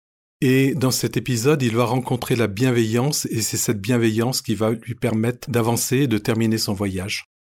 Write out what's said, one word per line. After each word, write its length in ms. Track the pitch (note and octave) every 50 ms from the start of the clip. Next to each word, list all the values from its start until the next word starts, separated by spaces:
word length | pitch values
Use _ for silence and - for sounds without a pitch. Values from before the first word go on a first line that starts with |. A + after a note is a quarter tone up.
| _ _ _ _ _ _ _ _ -
Et 320 | C3 C3 C3+ C3+ C3+ B2+
dans 160 | - A#2+ C3
cet 260 | A#2 - - A2+ -
épisode, 460 | A#2+ G#2+ - B2+ A2+ A2 C#3+ C#3+ C3+ C3
il 120 | A#2 G#2+
va 100 | A#2 B2
rencontrer 520 | A2 A#2+ C3 B2 - C3 A#2+ - - C3+
la 100 | A#2 A2+
bienveillance, 800 | G#2+ G2 G2 C3 C3 B2 A#2 A2+ A2 A2 A#2+ B2 C#3+ D3+ - -
et 140 | - - A#2
c'est 160 | G#2 - -
cette 240 | A2 - - A#2 G2+
bienveillance 640 | G2 A2+ B2+ A#2+ A2+ A2+ G#2+ A2 A2+ B2 B2+ - -
qui 120 | - A2
va 180 | F#2+ A2 A2 A#2+
lui 220 | A2+ - - A2+
permettre 560 | - - A#2+ A2 A2 A2 A#2 A#2+ - - -
d'avancer 500 | A2 A#2 A2+ A#2 A#2 A2 - - C3 B2+
et 60 | D3
de 120 | C3 A2 G#2
terminer 400 | G#2 - A#2 A2 A2+ A2 A2 A2
son 160 | - - G#2
voyage. 500 | F#2+ G#2 G2 F#2+ F#2 F#2 G#2+ - - - _ _ _